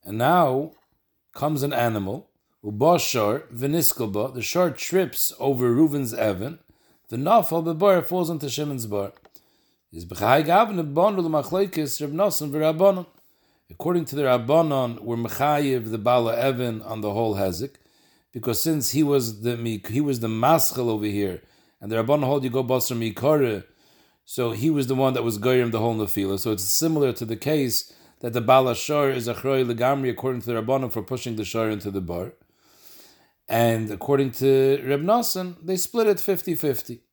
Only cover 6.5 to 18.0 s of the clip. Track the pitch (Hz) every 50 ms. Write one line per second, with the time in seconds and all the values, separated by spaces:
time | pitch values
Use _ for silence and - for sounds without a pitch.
6.5 | 165 - _ _ _ _ _ _ _ _ _ - 113 120 139 170 220 233 - -
7.5 | 160 170 160 165 165 156 196 202 190 175 160 - 180 185 175 156 170 147 151 139
8.5 | 120 143 151 147 139 127 113 107 101 101 98 95 - _ _ - _ - _ _
9.5 | _ _ _ _ _ _ _ _ - 82 85 85 90 - 101 110 131 151 151 156
10.5 | 175 202 233 214 208 175 160 147 139 156 180 214 208 190 170 160 160 151 139 -
11.5 | 170 185 196 180 - 160 156 131 - - 147 143 147 165 202 208 - - 151 147
12.5 | 139 151 156 156 156 160 190 202 190 185 175 _ _ _ _ _ _ _ _ _
13.5 | _ _ _ _ 87 - - 170 180 175 156 - 139 143 143 131 127 120 117 117
14.5 | 151 165 165 156 139 135 127 120 117 117 104 113 117 117 117 110 - - 135 147
15.5 | 151 147 147 139 131 123 110 110 110 110 104 120 123 127 117 113 113 - 127 135
16.5 | 131 123 127 120 110 110 - - 110 110 104 104 101 110 117 110 104 98 98 95
17.5 | 87 82 123 139 _ _ _ _ _ _